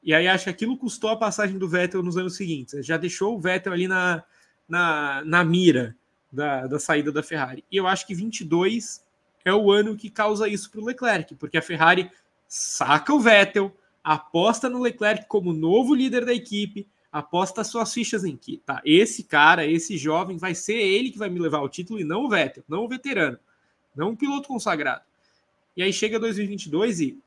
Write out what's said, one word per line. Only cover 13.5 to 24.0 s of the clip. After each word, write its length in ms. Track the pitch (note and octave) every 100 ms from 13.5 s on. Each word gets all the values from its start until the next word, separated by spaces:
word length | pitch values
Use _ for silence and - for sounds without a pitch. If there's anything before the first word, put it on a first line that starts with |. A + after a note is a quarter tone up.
| G#3 G3 - _ _
aposta 680 | D#3 D3+ - E3 G3+ A3+ C4
no 120 | B3
Leclerc 460 | B3 A#3+ G#3 G#3+ -
como 260 | G#3 F3+
novo 400 | D#3+ D#3+ G#3 B3+
líder 320 | C#4 C4 B3
da 80 | A#3+
equipe, 540 | A#3+ B3 G#3 G#3 G3+ G3+ _ _
aposta 540 | D#3 - F3 G3 -
suas 280 | G#3+ A#3 A3
fichas 320 | - A#3 A3
em 120 | F3+ C3
que, 220 | - -
tá, 220 | - C3+
esse 400 | D3+ D#3+ A3+ -
cara, 420 | - D3+ D3+ E3+ D3+
esse 300 | E3 E3 F#3
jovem, 400 | C#3+ D#3+ F3+ F3
vai 180 | F3+
ser 220 | E3+ - A3+
ele 340 | G3 G3+ B3+
que 80 | G3+
vai 100 | G#3
me 120 | F3+
levar 180 | E3 D3+
ao 100 | C#3
título 300 | - F3+ A3
e 60 |
não 200 | D3+ F#3
o 40 | C4+
Vettel, 340 | G3 C#3+ - -
não 160 | D#3+
o 40 | A#3
veterano, 500 | B3+ C#4 A3 D3+ A#2+ _ _ _ _ _
não 160 | C3+